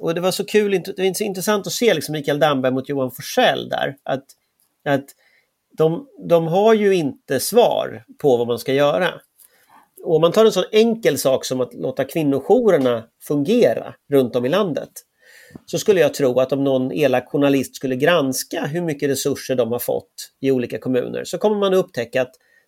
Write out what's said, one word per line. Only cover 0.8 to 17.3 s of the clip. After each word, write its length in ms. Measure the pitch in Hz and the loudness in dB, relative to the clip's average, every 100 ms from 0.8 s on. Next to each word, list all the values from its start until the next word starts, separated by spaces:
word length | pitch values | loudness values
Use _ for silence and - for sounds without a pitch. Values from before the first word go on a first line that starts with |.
| 165 185 | -4 -4
det 100 | 190 | -2
var 80 | |
så 100 | 180 | -2
intressant 420 | 208 190 175 214 185 | -6 -4 -2 -2 -2
att 60 | |
se 220 | - 233 | -2 0
liksom 180 | 165 131 | 0 -2
Mikael 260 | 151 147 147 | -6 -2 0
Damberg 340 | 156 139 127 | 2 2 0
mot 160 | 131 131 | -2 -4
Johan 220 | 143 127 | -4 -4
Forssell 580 | - - - 220 131 123 | -8 -6 0 0 0 -4
där. 280 | 123 139 135 | -4 -4 -6
Att, 220 | - 139 - _ _ _ _ _ | -6 -6 -8 _ _ _ _ _
att 200 | 147 139 139 - _ _ _ _ _ - | -2 -2 -4 -20 _ _ _ _ _ 0
de, 320 | 160 170 - - 170 | 0 0 -10 -10 2
de 180 | 170 165 | 2 2
har 260 | 175 214 | 2 4
ju 200 | 220 202 | 4 4
inte 460 | 190 143 - - 131 | 2 0 -4 -4 -4
svar 640 | - 220 190 53 65 110 - - | 0 4 4 2 -4 -8 -18 -2
på 180 | 147 120 | 2 2
vad 100 | 120 | 0
man 120 | 117 | -4
ska 140 | - | -2
göra. 360 | 135 143 180 - - _ _ _ _ _ _ _ - | 0 2 0 -2 -6 _ _ _ _ _ _ _ -12
Och 120 | 180 | 0
om 60 | 160 | 2
man 120 | 165 | 4
tar 120 | 190 | 4
en 80 | 220 | 4
sån 120 | 185 - | 2 0
enkel 460 | 214 226 226 165 139 | 2 2 2 0 0
sak 260 | 139 131 | 0 0
som 160 | - 127 | -2 -4
att 140 | 123 | -4
låta 300 | - 139 131 | -6 -6 -4
kvinnojourerna 1000 | 135 170 147 135 - 214 226 165 131 117 110 _ | -4 -2 0 0 2 2 4 2 2 -2 -6 _
fungera 720 | - 147 143 240 151 113 - - - | -6 -2 0 4 2 0 -8 -16 -2
runt 240 | 139 123 123 | 0 2 0
om 80 | 123 | -2
i 20 | |
landet, 420 | 180 196 139 - - - _ _ - - - - | 0 -2 -4 -8 -16 -20 _ _ -20 -20 -20 -8
så 120 | 165 | -2
skulle 220 | - 190 | 2 4
jag 140 | 143 | 2
tro 260 | - 135 123 | 2 0 2
att 120 | 131 | 0
om 120 | 139 | 0
någon 280 | 139 131 127 | 0 0 0
elak 360 | - 139 123 | 0 0 0
journalist 480 | - | -2